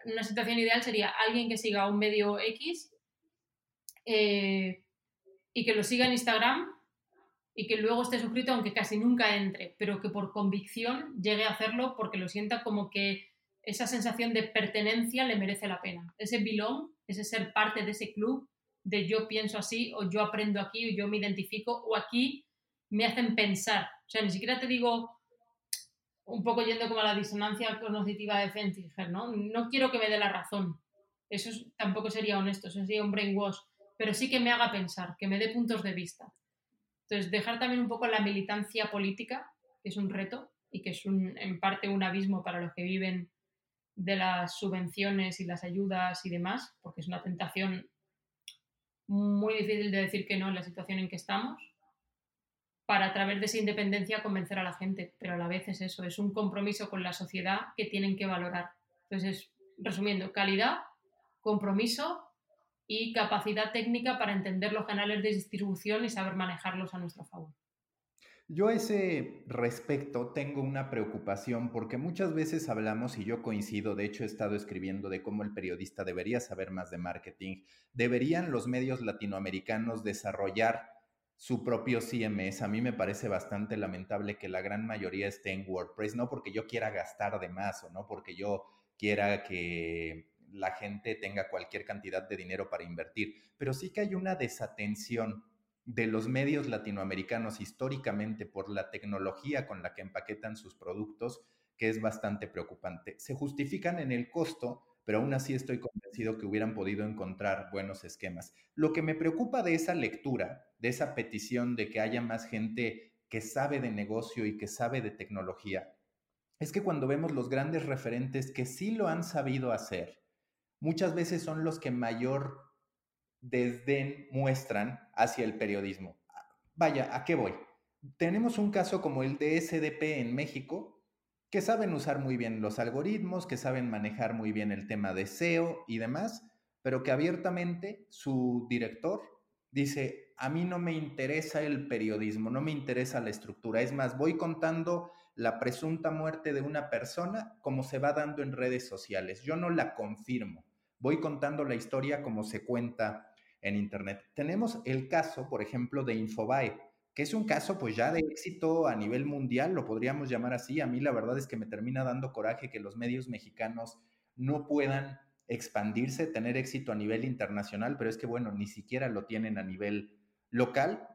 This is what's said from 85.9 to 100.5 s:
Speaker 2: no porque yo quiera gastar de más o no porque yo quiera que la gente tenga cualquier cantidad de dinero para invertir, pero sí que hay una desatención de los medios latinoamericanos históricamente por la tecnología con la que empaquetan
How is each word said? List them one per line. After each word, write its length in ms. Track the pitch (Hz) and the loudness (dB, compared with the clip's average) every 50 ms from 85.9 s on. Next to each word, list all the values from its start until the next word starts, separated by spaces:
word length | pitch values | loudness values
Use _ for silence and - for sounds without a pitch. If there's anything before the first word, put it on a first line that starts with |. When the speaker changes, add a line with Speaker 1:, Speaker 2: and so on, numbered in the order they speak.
| - - 107 104 107 | -4 -4 -4 -2 -2
Speaker 2:
no 140 | 120 123 120 | -2 -2 -2
porque 240 | 131 110 - 101 95 | -4 -6 -8 -6 -4
yo 140 | 110 110 | -4 -4
quiera 240 | - 120 113 110 107 | -4 -2 -2 -2 -2
gastar 500 | 104 92 85 - - - 104 101 107 98 | -2 -2 -4 -6 -4 -4 -2 -2 -2 -2
de 80 | 92 87 | -4 -6
más 340 | 90 92 101 101 95 - - | -6 -4 -4 -4 -4 -6 -10
o 80 | 82 | -14
no 160 | 85 95 104 | -12 -12 -10
porque 300 | - 107 - - - 87 | -10 -10 -10 -10 -12 -10
yo 300 | 87 98 104 101 98 - - - _ _ _ _ - | -4 -2 0 0 -2 -2 -8 -20 _ _ _ _ 0
quiera 440 | 104 104 104 101 101 101 101 98 - | 2 4 4 6 6 4 4 2 0
que 920 | - 92 90 87 87 87 85 82 82 85 85 82 80 80 80 80 _ _ _ _ 73 98 | -2 -4 -2 -2 -2 -2 -2 -2 -2 -2 -2 -4 -4 -6 -10 -14 _ _ _ _ -18 -8
la 200 | 98 95 95 - | -4 -2 -2 -2
gente 420 | - 107 101 101 101 - 117 110 | -4 -6 -8 -8 -6 -6 -6 -6
tenga 340 | - 104 95 98 98 95 - | -4 -6 -4 -4 -4 -4 -2
cualquier 360 | - 90 90 - - 104 - | -4 -6 -6 -6 -8 -8 -8
cantidad 440 | - 104 101 101 95 90 92 95 - | -8 -8 -10 -8 -6 -4 -4 -4 -6
de 80 | 104 | -8
dinero 320 | 92 87 92 92 95 95 - | -8 -6 -6 -6 -6 -4 -4
para 160 | 90 82 85 | -6 -6 -6
invertir, 500 | 85 87 82 80 - - 110 104 104 - - - _ _ | -8 -8 -8 -8 -8 -4 -4 -4 -4 -4 -10 -20 _ _
pero 160 | - 143 131 131 | -6 -4 -4 -4
sí 180 | 135 185 185 | -4 -6 -6
que 120 | - 214 208 | -4 -4 -2
hay 120 | 202 190 | -2 -2
una 220 | 180 185 190 185 | -2 -2 -2 -2
desatención 1080 | - 127 117 - - 117 - - - 104 104 107 104 - - 120 117 110 110 104 107 - _ _ _ _ _ _ _ _ | -2 -2 -4 -4 -6 -8 -8 -6 -4 -4 -4 -4 -4 -4 -4 -2 -2 -2 -2 -4 -6 -12 _ _ _ _ _ _ _ _
de 220 | 123 113 120 113 | -6 -2 0 0
los 220 | 110 110 110 113 123 | 2 2 0 0 0
medios 400 | 127 131 139 143 147 147 131 127 | 0 2 2 2 2 2 0 -2
latinoamericanos 920 | 113 101 - 110 101 98 98 98 95 95 95 - 120 113 113 107 104 - | -2 -4 -4 -4 -4 -4 -2 -2 -2 -4 -4 -2 -2 -2 -2 -4 -6 -8
históricamente 840 | 104 - - - 131 135 139 135 - 117 101 104 107 110 107 107 104 | -10 -12 -8 -6 -4 -4 -4 -2 -2 -2 -2 0 -2 -2 -4 -6 -8
por 240 | - - 98 95 104 | -8 -6 -6 -6 -4
la 200 | 104 98 95 - | -4 -4 -4 -4
tecnología 760 | - 104 104 104 101 95 95 95 95 - - 143 147 135 131 | -8 -10 -6 -4 -4 -2 -2 -2 -4 -4 -4 -2 -2 -2 -2
con 160 | - 104 92 87 | -4 -6 -8 -8
la 100 | 90 - | -10 -10
que 100 | 101 98 | -10 -12
empaquetan 540 | 95 - 95 - - 107 107 113 110 | -8 -8 -8 -6 -6 -8 -8 -8 -8